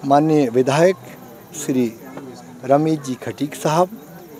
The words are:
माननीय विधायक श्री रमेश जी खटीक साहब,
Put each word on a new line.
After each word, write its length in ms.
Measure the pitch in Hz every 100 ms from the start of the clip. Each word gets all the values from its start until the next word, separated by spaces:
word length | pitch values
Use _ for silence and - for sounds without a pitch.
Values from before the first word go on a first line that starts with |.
| 139
माननीय 440 | 143 156 151 135
विधायक 460 | 120 131 143 175 185 - - - - - - -
श्री 280 | 131 120 107 - - 139 - - - 127
रमेश 340 | 143 160 156
जी 160 | 135 123
खटीक 400 | - 107 139 -
साहब, 340 | 160 156 185 220 - - -